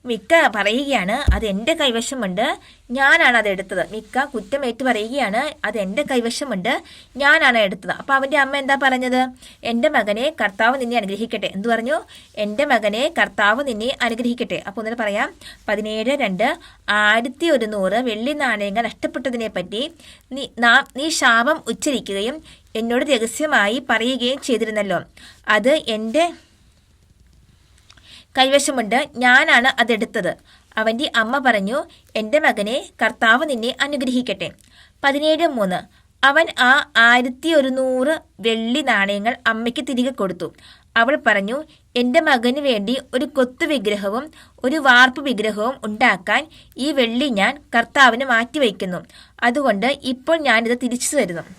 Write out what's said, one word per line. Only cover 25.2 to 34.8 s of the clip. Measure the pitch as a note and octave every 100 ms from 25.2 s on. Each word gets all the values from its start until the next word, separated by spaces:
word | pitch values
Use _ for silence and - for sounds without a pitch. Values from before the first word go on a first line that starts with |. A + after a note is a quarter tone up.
| - - -
അത് | G#3+ A3+ D#4 -
എൻ്റെ | G#3+ A3+ C4+ F4 E4+ _ _ _ _ _ _ _ _ _ _ _ _ _ _ _ - - - _ C4+
കൈവശമുണ്ട്, | C4 C#4 C#4 C4+ G#3+ A#3 D4 A#3
ഞാനാണ് | B3 B3+ D#4+ C4+ B3 B3
അതെടുത്തത്." | A#3 A3+ G#3+ A3+ F3 - _ _ _ -
അവൻ്റെ | A3 A#3 D4 A#3
അമ്മ | A3 C#4
പറഞ്ഞു, | B3+ A3 F#3+ C#4 E4 - _ A3+
"എൻ്റെ | A3 D4
മകനെ, | D#4 A3+ G3+ C4+ - - A3
കർത്താവ് | - A#3 A#3+ D#4
നിന്നെ | B3 A#3 -
അനുഗ്രഹിക്കട്ടെ." | C#4 C#4+ B3+ B3 B3 F#3+ D#3+ - _ _